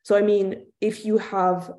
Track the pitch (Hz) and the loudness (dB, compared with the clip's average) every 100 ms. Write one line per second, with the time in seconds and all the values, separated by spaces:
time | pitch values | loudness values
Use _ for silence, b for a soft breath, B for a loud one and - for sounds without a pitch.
0 | - 208 208 208 190 - - - 214 220 | 0 2 4 2 0 -6 -14 -6 -4 -4
1 | 214 214 - 196 185 180 175 | 0 0 0 0 2 0 -4